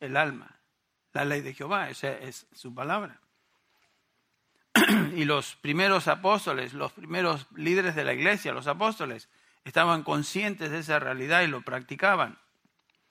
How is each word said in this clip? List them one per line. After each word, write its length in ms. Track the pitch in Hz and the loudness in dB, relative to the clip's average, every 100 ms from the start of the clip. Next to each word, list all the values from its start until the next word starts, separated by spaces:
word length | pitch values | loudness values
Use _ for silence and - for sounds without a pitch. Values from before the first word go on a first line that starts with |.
el 140 | 139 139 | -4 0
alma, 320 | 151 127 - _ _ _ _ _ _ | 0 -4 -14 _ _ _ _ _ _
la 120 | 139 | -6
ley 160 | 143 147 | -4 -4
de 120 | 135 | -6
Jehová, 340 | 135 143 196 147 | -10 -6 -4 -4
esa 220 | 135 139 | -6 -6
es 360 | 131 131 - - | -6 -12 -16 -20
su 220 | - 131 | -18 -16
palabra. 460 | 123 139 196 196 117 _ _ _ _ _ _ _ _ _ _ _ _ _ _ _ | -10 -4 -4 -6 -14 _ _ _ _ _ _ _ _ _ _ _ _ _ _ _
<clears throat> 400 | - - 208 147 | 4 6 6 4
Y 100 | 170 | 0
los 300 | 147 147 - - | 2 2 0 -8
primeros 520 | 147 156 196 196 160 | -2 2 4 4 4
apóstoles, 640 | 151 185 208 180 131 127 | 2 4 2 2 -4 -4
los 180 | 139 143 | -6 -8
primeros 540 | - 170 175 175 151 131 | -8 -8 -2 0 0 -6
líderes 400 | - 156 185 180 | -6 0 2 2
de 100 | 156 | 0
la 100 | 135 | 0
iglesia, 380 | 123 165 208 151 | 2 2 2 -2
los 140 | 127 135 | -4 -4
apóstoles, 640 | 147 214 220 147 113 - _ _ _ | 0 0 -2 -6 -8 -14 _ _ _
estaban 380 | - 160 170 165 | -4 2 4 4
conscientes 680 | 147 147 147 190 208 202 156 | 2 -2 0 -2 -4 -4 -6
de 80 | 156 | -6
esa 180 | 156 151 | -2 -2
realidad 440 | 135 131 135 170 | 0 -4 2 2
y 40 | 170 | 2
lo 160 | 135 | 0
practicaban. 760 | 123 127 127 139 190 185 120 - _ _ _ _ _ _ _ | -6 -8 -8 0 2 4 0 -4 _ _ _ _ _ _ _